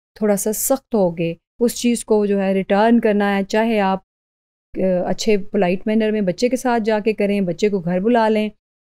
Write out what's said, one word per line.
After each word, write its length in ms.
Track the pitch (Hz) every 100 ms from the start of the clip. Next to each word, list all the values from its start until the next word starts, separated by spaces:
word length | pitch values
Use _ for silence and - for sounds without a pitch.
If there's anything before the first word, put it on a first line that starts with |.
| _ -
थोड़ा 140 | 214 196
सा 160 | 214
सख्त 440 | 214 - 269 - 226
होके 420 | 180 170 165 170 _ -
उस 160 | 233 -
चीज़ 300 | 240 233 -
को 220 | 220 202
जो 100 | 202
है 160 | 190
रिटर्न 460 | 196 185 202 226 233
करना 300 | 220 208 202
है। 140 | 196
चाहे 360 | 196 214 226 220
आप, 240 | 190 190 - _ _ _ _ _ _ -
अ, 260 | 190 180 180
अच्छे 320 | 220 226 208
पोलाइट 440 | 190 208 180 190 220
मैनर 240 | 220 214
में 140 | 214 190
बच्चे 240 | 175 247
के 80 | 247
साथ 220 | 254 233
जाके 340 | 214 214 208
करें, 320 | 208 202 202 180
बच्चे 240 | 165 214
को 100 | 196
घर 200 | 170 180
बुला 280 | 208 240 220
लें 240 | 214 214 - _ _